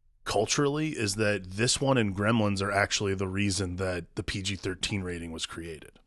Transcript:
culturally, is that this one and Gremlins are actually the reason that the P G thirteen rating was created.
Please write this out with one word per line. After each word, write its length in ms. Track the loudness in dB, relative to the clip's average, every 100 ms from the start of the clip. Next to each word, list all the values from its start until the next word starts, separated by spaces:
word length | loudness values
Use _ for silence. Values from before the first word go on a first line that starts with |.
| _ _
culturally, 640 | -2 0 2 2 2 0 -2
is 240 | -2 -2
that 380 | 2 2 0 -2
this 280 | 0 0 2
one 160 | 4 4
and 180 | 4
Gremlins 460 | 2 4 4 4 2
are 100 | 2
actually 440 | 4 4 2 0
the 120 | 0 -2
reason 500 | 0 0 0 -2 -2
that 360 | -2 -2 -6
the 80 | -8
P 220 | -6 -4
G 120 | -4
thirteen 460 | -4 -6 -4 -2 -2
rating 300 | -2 -6 -8
was 160 | -8 -8
created. 460 | -8 -10 -12 -16 -20